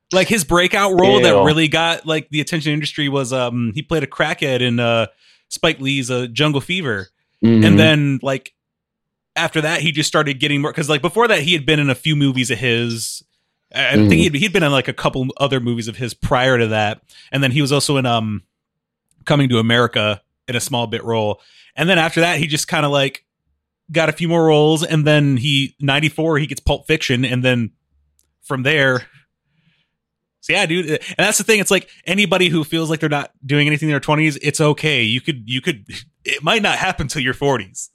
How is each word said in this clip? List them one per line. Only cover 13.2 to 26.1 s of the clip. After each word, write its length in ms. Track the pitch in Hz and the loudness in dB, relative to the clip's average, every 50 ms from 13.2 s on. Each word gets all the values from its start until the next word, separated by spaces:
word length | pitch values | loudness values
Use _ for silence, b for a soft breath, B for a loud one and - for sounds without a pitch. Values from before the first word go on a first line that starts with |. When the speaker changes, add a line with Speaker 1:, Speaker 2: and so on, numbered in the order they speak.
| - _ _ _ _ _ _ _ _ _ - | -16 _ _ _ _ _ _ _ _ _ -4
Speaker 1:
I, 140 | - 139 123 | -2 0 2
I 40 | 135 | 4
Speaker 2:
Mm-hmm. 160 | - 107 104 | 4 4 6
Speaker 1:
think 120 | 95 160 | 6 4
he'd, 140 | 165 175 147 | 4 2 2
he'd 180 | 139 180 214 165 | 0 -2 0 0
been 80 | 202 170 | 0 2
in, 80 | 143 | 2
like, 160 | 143 135 123 - | 2 0 0 -2
a 60 | 131 | -6
couple 340 | - - 151 139 135 127 131 - - | -4 -4 -4 -2 -2 -4 -6 -2 -2
other 220 | 139 139 139 131 | -2 0 0 -2
movies 280 | 117 120 120 117 110 117 | -2 -2 -4 -4 -6 -8
of 100 | 107 104 | -10 -8
his 160 | 131 117 - | -10 -10 -8
prior 460 | - - - 147 127 127 131 131 120 | -8 -4 -2 0 2 2 2 2 2
to 80 | 117 110 | 2 0
that. 340 | 110 107 107 104 110 - _ b b b b b | 0 0 0 -2 -4 -6 _ b b b b b
And 100 | - 135 139 | -4 -2 -2
then 80 | 131 | 0
he 100 | 120 151 | 0 0
was 100 | 147 131 | 0 0
also 260 | 147 143 135 - 147 135 | 0 0 0 0 0 0
in, 80 | 127 | 0
um, 380 | 127 117 113 110 107 107 104 - _ _ _ _ _ _ _ _ _ _ _ _ _ _ _ _ | 0 0 0 -2 -4 -6 -8 -10 _ _ _ _ _ _ _ _ _ _ _ _ _ _ _ _
Coming 220 | - 156 143 139 131 | 0 2 2 2 2
to 80 | 123 113 | 2 2
America 640 | 113 113 117 120 123 113 - 123 107 107 104 98 _ _ _ _ _ - | 2 2 2 2 2 2 0 -2 -2 -2 -2 -4 _ _ _ _ _ -8
in 60 | 123 120 | -6 -6
a 20 | |
small 260 | - - 135 120 117 | -6 -4 -4 -4 -4
bit 180 | 110 110 113 - | -4 -6 -8 -6
role. 380 | 117 113 113 107 104 101 b b b b b b b b - | -4 -2 0 0 -2 -4 b b b b b b b b -4
And 120 | 151 170 | 0 2
then 80 | 190 170 | 2 2
after 220 | 156 - - 165 | 2 0 0 0
that, 160 | 165 170 175 147 | 0 0 0 -2
he 60 | 131 | -4
just 220 | 135 147 147 - - | -4 -4 -4 -4 -4
kinda, 200 | - 160 147 143 | -2 -2 0 0
like, 360 | 143 143 139 135 - - _ _ _ _ _ _ _ _ _ _ _ _ _ - | 0 0 0 0 -4 -8 _ _ _ _ _ _ _ _ _ _ _ _ _ -4
got 180 | 156 165 160 151 | -2 0 0 0
a 20 | |
few 160 | 151 - 175 165 | -2 -2 -2 0
more 180 | 170 170 160 | 2 2 4
roles, 380 | 160 156 147 151 151 160 156 156 | 4 6 6 4 4 2 0 0
and 240 | - 160 156 151 151 | 0 0 0 2 4
then 300 | 151 151 147 143 139 123 | 4 4 4 2 2 0
he, 380 | 113 147 143 139 139 131 - _ | 0 0 0 0 0 -2 -6 _
ninety-four, 580 | 143 139 135 147 156 156 | -2 -2 0 0 0 -2